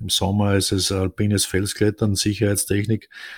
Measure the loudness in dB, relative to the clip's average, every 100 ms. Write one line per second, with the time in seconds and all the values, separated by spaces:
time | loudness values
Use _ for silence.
0 | -2 0 2 2 4 2 2 0 0 0
1 | -2 0 0 2 0 -2 -2 0 0 2
2 | 0 0 -2 0 0 0 0 -2 0 -2
3 | -4 -20 -18